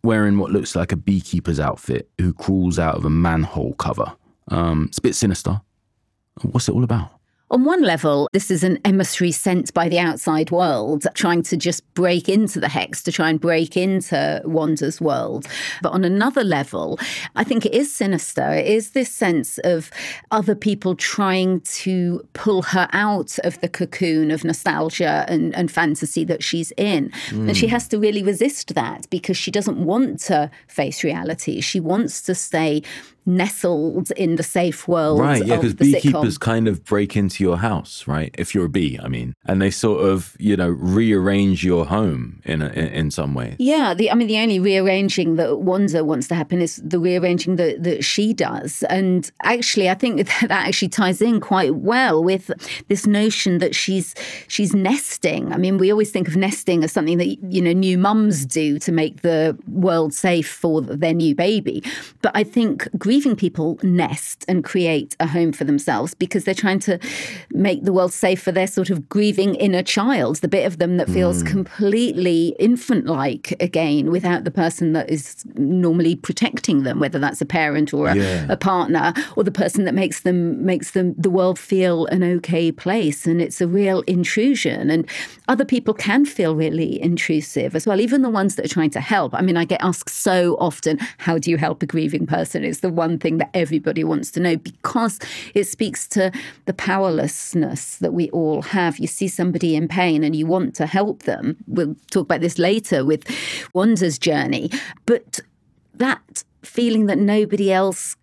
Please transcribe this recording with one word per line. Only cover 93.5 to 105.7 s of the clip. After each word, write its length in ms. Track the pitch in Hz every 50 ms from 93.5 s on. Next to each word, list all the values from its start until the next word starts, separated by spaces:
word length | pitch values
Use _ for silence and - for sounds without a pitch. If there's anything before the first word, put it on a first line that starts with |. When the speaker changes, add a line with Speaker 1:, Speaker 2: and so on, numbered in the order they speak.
| -
Speaker 2:
everybody 500 | 185 170 147 160 151 - 156 156 160 156
wants 280 | 160 160 143 - -
to 80 | - 170
know 180 | 175 175 165
because 600 | 160 - - - _ - - - 240 226 220 208 - - - - - - - -
it 120 | 202 196
speaks 420 | 196 - - 226 208 - - - -
to 220 | - 208 190 190 180 254 - - - _ _
the 80 | - 185
powerlessness 1200 | - - 196 185 196 196 185 165 156 - 151 - - - - - 170 151 - - - - - -
that 160 | - 180 165 -
we 160 | 170 170 -
all 300 | - 170 165 156 156 143
have. 380 | 147 - - 190 175 170 151 -
You 80 | 180
see 200 | 160 - - 190
somebody 480 | 185 - - 170 180 165 160 180 170 160
in 120 | 151 170
pain 360 | 156 160 190 180 175 160 147 156
and 120 | 147 156
you 100 | 151 156
want 300 | 160 180 185 143 - -
to 100 | - 160
help 380 | 160 - 196 202 208 - - -
them. 320 | - - - - - 156 _ -
We'll 280 | - - 175 165 143 151 _ _ -
talk 140 | - 190 180
about 160 | - 175 151
this 160 | 165 175 - -
later 440 | 170 180 202 220 208 - 180 143 131
with 180 | 143 156 147 - - 247 - - - - - - - _
Wanda's 440 | 180 196 226 226 170 185 170 147
journey. 520 | - - 170 151 143 135 127 - 123 - 165 214 277 - - - _ _
But 340 | - 240 226 - - - - - _ _ _ _ _